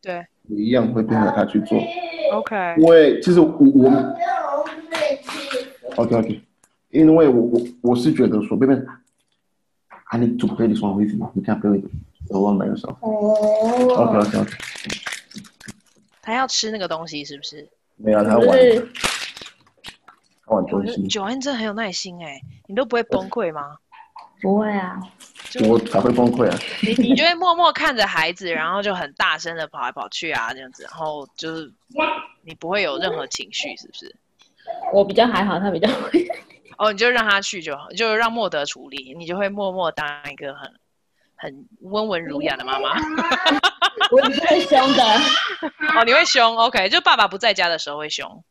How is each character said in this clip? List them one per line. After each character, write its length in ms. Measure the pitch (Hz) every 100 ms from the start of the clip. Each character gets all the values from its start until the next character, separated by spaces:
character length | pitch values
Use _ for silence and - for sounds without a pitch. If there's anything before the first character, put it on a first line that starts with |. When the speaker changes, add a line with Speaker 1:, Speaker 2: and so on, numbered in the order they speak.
Speaker 1:
对。 240 | 196 175 170 _ _
Speaker 2:
我 60 | 104
一 140 | 110
样 220 | 123 113
会 100 | 120
配 100 | 110 110
合 140 | 101
他 120 | 104
去 160 | 101 104
做。 160 | 104 110 - - 339 - 311
Speaker 1:
OK。 420 | 220 - 214 180 160
Speaker 2:
因 80 | 165
为 340 | 165 147 -
其 120 | -
实 60 | 175
我， 80 | 156 - 135
我， 420 | 135 131 - - - - - 285 285 320 320 320 330 302 269 - - 277 254 - - - -
OK，OK， 460 | 117 117 110 107 _ _ _ _ _
因 260 | 135 160 160
为 120 | 156
我， 120 | 123
我， 200 | 117 117 - -
我 140 | 120 120
是 180 | 156
觉 140 | 123 117
得 140 | 107
说， 160 | 104 104
贝 100 | 131
贝， 60 | 131 113 - _ _ _ _ _ _ _ _ _ - _
I 100 | 117
need 180 | 120 -
to 80 | -
play 200 | - 113
this 120 | 107
one 120 | 104 98
with 180 | 104
you. 180 | - 110 98
You 60 |
can't 200 | 92 104
play 180 | 104 98
it 60 | 95 - - _ -
alone 260 | 98 101 101
by 80 | 98
yourself. 320 | - - -
Speaker 3:
Oh. 920 | 220 214 208 214 214 214 220 247 247 247
Speaker 2:
OK，OK，OK。 540 | 117 107 104 104 101 - - - - - - - - - - _ - - _ _ _ _
Speaker 1:
他 140 | - 233
要 100 | 262
吃 220 | - 220
那 60 | 214
个 100 | 180
东 200 | 160 165
西 160 | 151
是 140 | 143 143
不 60 |
是？ 260 | - 151 - _ _ _
Speaker 2:
没 160 | 107
有， 100 | 107
他 140 | - 117
玩。 100 | -
Speaker 3:
不 60 |
是。 360 | 262 254 226 - - - - - - - _ _ _ - - - _ _ _ _
Speaker 2:
他 100 | 107
玩 100 | 90
东 200 | 98 101
西。 220 | 240 95
Speaker 1:
九 160 | 208
安 160 | 196 262
真 140 | 262
的 40 | 254
很 80 | 220
有 60 |
耐 180 | 208 220
心 260 | 180 196 175 165
欸， 160 | 135 - - _
你 80 | 202
都 80 |
不 120 | 262 240
会 80 |
崩 260 | 226 247 190
溃 240 | - 185
吗？ 240 | 151 143 147 _ - - - - _
Speaker 3:
不 160 | 190 202
会 120 | 214
啊。 280 | 202 185 185 190 _ - - -
Speaker 1:
就 180 | 254 110
Speaker 2:
我 100 | 117
才 200 | 110 -
会 100 | 123
崩 180 | 120 120
溃 180 | - 110
啊。 80 | 87 - -
Speaker 1:
你， 120 | 208 233 240
你 60 | 254
就 100 | 320
会 100 | 349
默 180 | 359
默 200 | 339 339
看 220 | 294 311 247
着 120 | 202
孩 240 | 175 160
子， 180 | 175 185
然 180 | 165 160
后 100 | 190
就 140 | 202 180
很 160 | 151
大 240 | _ 190 160
声 160 | 165 165
的 100 | 156
跑 140 | 151
来 100 | 123
跑 160 | 135 175
去 240 | - 165
啊， 220 | 131 113
这 80 | 131
样 100 | 131
子， 120 | 131
然 100 | -
后 340 | 165 156 151 135 -
就 180 | 160
是 160 | 160 147 _ _ 294 311 320 - _
你 120 | 160 160
不 140 | 165
会 120 | 202
有 160 | 180 135
任 160 | 185 -
何 100 | 135
情 240 | - -
绪， 240 | - - -
是 100 | -
不 60 |
是？ 220 | - - _ _ _ _ _ - - -
Speaker 3:
我 100 | 196
比 100 | 196
较 140 | 190 240
还 160 | 208
好， 160 | 202 170
他 100 | 202
比 80 | 170
较 120 | 208
会。 360 | 262 - 320 349 - - _ _ -
Speaker 1:
哦， 140 | 214
你 60 | 196
就 120 | 233
让 180 | 247 220
他 120 | 196
去 200 | 196 202
就 140 | 160 143
好， 140 | 147
就 260 | 190 226 220
让 160 | 233
莫 180 | 233 196
德 140 | 160
处 240 | 143 - 135
理， 260 | 135 131 143
你 80 | 165
就 120 | 180
会 120 | 196
默 240 | 202 196
默 180 | 185 170
当 160 | 156 151 147 143
一 40 | 139
个 200 | 143 143
很， 160 | 139 _ _ _ _ _ _ _
很 300 | - 135 135 _
温 260 | 185 208 220
文 160 | 180
儒 180 | 165 143
雅 140 | 151 135
的 80 |
妈 160 | 127 -
妈。 120 | 135 180
<laughs> 1120 | - - 220 254 330 294 370 - 370 - 403
Speaker 3:
我 120 | 262 -
比 60 |
较 120 | 320 330
会 120 | 320
凶 180 | - 277 269
的。 100 | 269
Speaker 1:
哦， 1040 | 233 214 - - - 381 320 - 294 233 233
你 80 |
会 100 | 277
凶， 320 | 339 269 233 226
OK， 320 | 226 240 190
就 140 | 311
爸 160 | 359 262
爸 100 | 202
不 100 | 190
在 160 | 233
家 140 | 190 175
的 100 | 160
时 120 | 147
候 80 | 147
会 100 | 151
凶。 180 | 151 185 - _